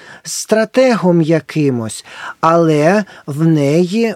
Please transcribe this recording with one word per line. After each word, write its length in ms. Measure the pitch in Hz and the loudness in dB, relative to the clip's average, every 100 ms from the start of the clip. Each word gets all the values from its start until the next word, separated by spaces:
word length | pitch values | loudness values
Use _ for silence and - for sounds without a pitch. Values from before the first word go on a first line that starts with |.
| - - | -16 -20
стратегом 1000 | - - - 220 214 254 262 208 180 170 | -14 -10 -2 -2 0 2 2 2 2 2
якимось, 840 | 156 160 - 156 139 120 110 - - - - - | 2 -2 -2 -2 -2 -2 -6 -10 -18 -18 -18 -2
але 640 | 160 170 160 151 156 208 196 - - | 2 2 2 2 2 0 -2 -12 -10
в 200 | 143 165 | -2 0
неї 680 | 156 139 160 175 220 226 | 2 2 0 0 -2 -4